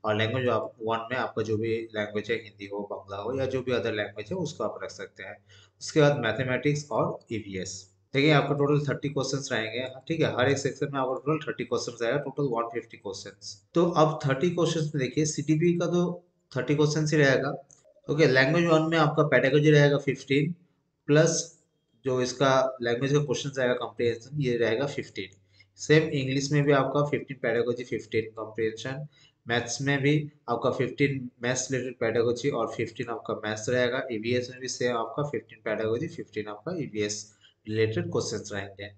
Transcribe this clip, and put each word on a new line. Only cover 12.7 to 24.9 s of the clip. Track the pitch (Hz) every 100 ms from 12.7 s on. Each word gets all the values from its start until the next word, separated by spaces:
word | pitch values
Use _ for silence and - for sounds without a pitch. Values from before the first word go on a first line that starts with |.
फिफ्टी | 120 - 110
questions। | 101 92 104 - - - _
तो | 175 165 156
अब | 156 147
thirty | 139 131 180
questions | 170 156 165 151
में | 147
देखिए, | 127 147 151
सीटीपी | - 147 156 175 175
का | 175
तो | 175 175 175 _ _ _
thirty | 127 127
questions | 147 147 156 151
ही | 156
रहेगा। | 139 127 135 139 - _ _ _ -
ओके, | 147 151
लैंग्वेज | 131 135 170 170
वन | 156 160
में | 165
आपका | 151 156 151
पेडागोजी | 156 139 147 151
रहेगा | 151 143 143
फिफ्टीन, | - 127 - 139 170 170 _ _ _ _ -
प्लस | 147 160 165 - - _ _ _ _
जो | 131 127
इसका | 123 - 139 131 131 -
लैंग्वेज | 120 120 135
का | 143
क्वेश्चन | 143 117 143 135
रहेगा | 123 123
कॉम्प्रिहेंशन, | 113 - 120 113 - 151
ये | 127 120
रहेगा | 113 117
फिफ्टीन। | 143